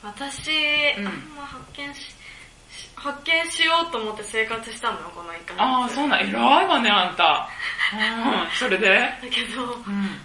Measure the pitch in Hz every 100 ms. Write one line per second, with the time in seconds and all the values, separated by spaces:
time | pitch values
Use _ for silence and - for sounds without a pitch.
0 | 208 - 277 277 302 311 302 302 294 233
1 | 202 - 302 294 285 262 247 - 285 285
2 | - - - - - - - - - -
3 | 285 285 320 330 330 - 320 330 330 233
4 | 220 208 208 220 220 226 226 220 233 196
5 | 170 170 170 170 - 185 240 254 240 240
6 | 285 - 196 220 240 294 370 320 226 202
7 | 180 - 165 147 - - - - - 208
8 | 220 226 233 208 170 - 247 208 202 202
9 | 254 - 247 196 240 233 247 233 202 202
10 | 196 151